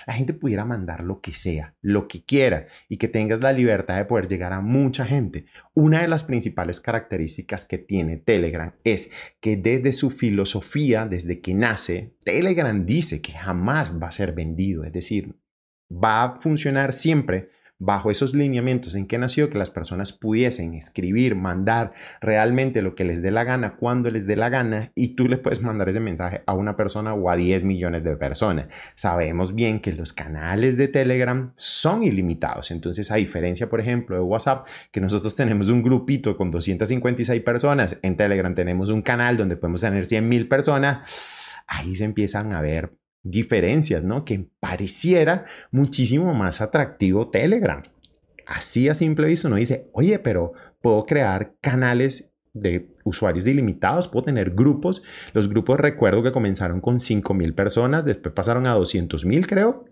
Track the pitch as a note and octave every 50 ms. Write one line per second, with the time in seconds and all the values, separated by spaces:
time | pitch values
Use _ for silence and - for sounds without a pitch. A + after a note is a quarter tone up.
0 | - - A2+ A#2 C3+ B2+ E3 - - C3 G#2+ F#2+ G#2+ A#2+ A#2+ G#2 F#2 E2+ E2 E2
1 | E2+ F2+ F#2+ - - F#2 E2+ - - F#2 E2 D#2 D2+ - - _ - G2 G2+ G#2
2 | - - - E2+ - - C#3 C#3+ C3 B2 - D2+ - - - - - - A2+ -
3 | - A2 - A2+ G#2+ G#2+ A2+ A2+ B2+ C3+ C3+ B2+ B2 A#2 G#2+ F#2+ F#2+ - F2+ F#2+
4 | G2+ G2 A#2+ G#2+ F#2 F2+ F#2+ F2 F2+ F2+ F#2 F#2+ G2 A2 B2 C#3 C#3 C3 - -
5 | B2+ - C3+ C#3+ A#2+ F#2+ - D2+ - _ - - - _ _ - D3+ D#3 D#3 D#3+
6 | E3+ E3 E3 D3+ D#3 - C3 A#2 G#2+ A2 - - F2 E2 F2 - - - A2+ A2+
7 | A2+ - G2 F2+ D#2+ D#2+ - - - - G#2 G2 - - - F2 - - G2 F#2+
8 | E2 D#2+ E2 D#2 - - A2+ F#2+ E2+ E2 E2 E2+ E2 E2+ - _ - A#2 G#2+ F#2
9 | - - - - - - - _ - A2 G#2+ G2 F2+ A2 B2 C3+ B2 C#3 A#2+ -
10 | - B2+ - - - A2+ G2+ G2+ G2 - - G2+ - - - C#3+ D3+ C3+ A2+ A2
11 | A2+ A2 F#2 F2 E2+ F2 F2+ F2 - F#2 F#2 G2+ A#2 A#2 A2 G#2+ - - F2 F2+
12 | A2 A#2 - _ - - F#2 C3+ F3 F#3+ F#3 E3 D3+ B2 G#2+ G2+ F2+ F2 A#2+ D#3+
13 | C#3+ - - - - - E2 - - F#2+ F#2 F2 F2+ A2 C#3+ D#3 C#3+ E2 E2+ E2
14 | E2 F2 - - G2+ E2+ D#2 E2+ D#2+ D#2+ D#2+ E2+ F#2+ G2 F#2 D#2+ D2+ D#2 D#2+ F2+
15 | - - A2 G2+ - - - _ _ _ _ _ _ _ _ _ _ - F2 E2+
16 | G2 A2 G#2+ A2 B2 B2+ B2 - - D#3+ D#3 D3 - C#3+ C3+ C#3 C3+ C3+ C3 -
17 | - D#3 D#3+ D3 B2 - F2+ F#2+ G2 - _ _ _ _ _ - F#2+ F#2+ G2+ G2
18 | - A2 G2+ - C#3 B2+ B2+ C#3+ C#3+ C#3 C3 A#2+ A#2+ C3 B2+ B2 B2 E2 F2 G2+
19 | F#2+ - - A#2 B2 B2+ - D3+ D3+ D3 D3+ G#2 F#2+ - - - D#2+ - F#2 F2+
20 | G2+ - - - - A2 A2 A2+ B2+ B2 A#2 - E2+ E2 E2 D#2+ - - - -
21 | F#2 F2+ G2 A#2 B2+ B2+ G#2+ F#2 F2+ F#2 F2 F#2 G2 G#2+ A#2 A#2 A#2+ G2+ - -
22 | - - - - - A2 G#2+ G#2+ A2 A#2 B2 B2+ C3+ C3+ - A#2 F#2+ F#2 - -
23 | F#2 F2+ E2 E2+ E2+ F#2+ G2+ A2+ A#2+ B2 B2+ B2+ A2+ G2+ - - - A#2+ B2 B2+
24 | A#2+ A#2+ A2 A2 G2 G2 G#2+ G2+ A2+ A#2+ B2+ C3 B2 A2+ A2 G#2+ A2 - - -
25 | B2+ A#2+ - - B2+ A#2+ B2+ B2+ - - - F2+ A2+ A#2 A2 G#2+ F#2+ F#2+ F#2 A2+
26 | A2+ G#2 E2+ E2 F2+ F2+ F2+ - - - G2 F#2+ G2+ G#2 G2+ - G#2+ G2 - G#2+
27 | G#2+ A2 G#2+ G#2 F2+ F2+ F2 F2 F2 F2+ F#2+ F#2 F2+ G2 F#2+ F2+ F2+ F2 E2+ E2+
28 | D#2+ E2+ D2+ D2 C#2+ C#2 C#2+ - A2+ G#2 F2 D2+ C#2 - - - - - - -
29 | - F#2+ E2+ F2 E2 D#2 E2 F2 F#2 F#2 G2 A2+ A#2 A2+ A2 G#2+ - G2+ E2+ D#2
30 | E2 - - - D#2 D#2 D#2 D2+ D2+ E2+ F#2 G#2 A#2+ C3 C3 B2 C#3 C3+ - C#3+
31 | C3 B2+ B2+ B2+ B2+ A#2+ B2+ C3 B2+ B2+ - - - - - - - D#3 G3 A3+
32 | A3+ E3+ G#2 F#2+ F#2 E2+ E2 E2 - C2 - - - - F2 E2+ - F2 F2 G#2
33 | G2+ F#2+ G#2+ A2 G2+ F2+ - F2 E2 F2 F2 F2+ A#2+ - A#2 A2+ A2 A#2+ B2 A#2+
34 | A#2+ - F#2 F2+ F2+ F2+ G#2 A2+ - C#3 C3+ C3 - - - - - - - G2+
35 | F#2+ F#2 G#2 G2+ E2+ G#2+ - - C3+ A2 A2 G2+ G2 G2 A#2+ B2 A#2 B2 C3 B2+
36 | B2+ - C#3+ C3 - A2 F#2+ - F#2+ F2+ D#2+ F2 E2 G2 F#2 E2 A2 G#2 C3 B2
37 | A#2+ B2 B2 B2 A#2 A#2 B2 A2+ - A#2+ A#2 A#2+ C3 C#3+ C#3+ C#3 A2+ F2 E2+ -
38 | - F#2 F2+ E2 G#2 G2+ G2+ F#2+ F#2 F#2 F2 F2+ F2 F2+ F2+ F#2 F#2+ G2+ G#2+ G#2+
39 | G2 - A#2+ A#2+ A#2+ A#2+ B2 A2 G2+ F#2 E2+ - - E2+ F2 F2 G2 A2 G2 F#2+
40 | F2+ - A2+ G#2+ A2 A#2 B2 A#2+ A2+ - C3+ C3+ - D#3 C#3+ C3+ C#3 C#3+ C3+ B2
41 | - - - - - - - - - - - - - - - D2+ C#2+ F2+ F#2 F#2+
42 | G#2+ G#2+ G2+ G#2+ G#2 G2 - G#2 G#2 G#2+ G2+ D#2+ D2+ D2+ D#2 D#2+ D#2+ - - _
43 | _ _ _ _ - F#2+ F2+ A2 A2+ - A#2+ G2+ E2+ F2+ B2+ D#3+ D3+ D3+ G#2+ D#2+
44 | E2 F#2 A2 C#3 D3+ - A2+ F#2+ F2 - _ _ - - - - G#2 F#2+ - -
45 | - F3 F#3 E3+ D#3 D3+ F3 F#3 - - - - - - - C3 C#3+ C3 - -
46 | B2+ G#2 B2 D3 F3 F3+ D#3 A2 G2 F2+ F2+ - A2 G#2+ - D#3 C#3 - - -
47 | G#2 F#2+ F#2+ G#2 A#2+ - - G2+ B2 E3+ G#3+ A#3+ F#3+ G2+ D2+ D#2 D#2+ - _ _
48 | _ _ _ _ _ _ _ - - - - - - - - A#2+ B2+ C#3+ D3+ D#3
49 | E3+ D#3 D#3 D#3 D3+ D#3 E3+ E3 - D3+ A2 G2 A#2+ A#2+ C3 - - - - G#2
50 | C#3+ F#3+ G#3+ G3 - B2 G#2 F#2 E2+ E2+ - - - - _ _ - A#2+ A2 G#2+
51 | G#2+ - D#3 D3 C#3 G2+ F#2+ F#2+ G#2 - - _ - C#3+ B2+ B2+ B2+ B2 B2 B2
52 | C3 C#3 C3+ - - _ _ _ _ _ - G#2+ G#2 F2+ F2 - - - - _
53 | - G#2 - - A2 F#2+ E2 F2 F#2+ A#2+ C#3 C#3+ B2+ G#2 F2+ - - F#2+ C3+ F3
54 | F3+ - - A#2 - D3 C#3 A2+ F#2 F2+ F2 G2 B2+ C#3+ C#3+ D3 D#3 F3+ F#3+ -
55 | - - - - - - - A2 G#2 G2+ G2+ A2 G2 - C3 C#3+ D3 D3 D3 -
56 | B2 G2 G2 G#2+ A#2 B2+ - C3 A2+ G2 F#2+ - G2 F2 F2 F#2 - A#2+ B2 A#2+
57 | - - A2+ G#2 F#2+ - G2 F#2+ E2+ D#2+ D#2 - G2 G2+ - A#2 A#2+ B2+ C#3 E3
58 | D3+ C3 G#2+ - - F2 - - F#2 A2 A#2 B2+ B2+ B2+ A#2+ G#2 F2 - - F#2+
59 | E2+ D#2+ - D#2 D#2+ F2+ A#2 D#3+ F#3 - G3+ F#3+ G#3 - - - - -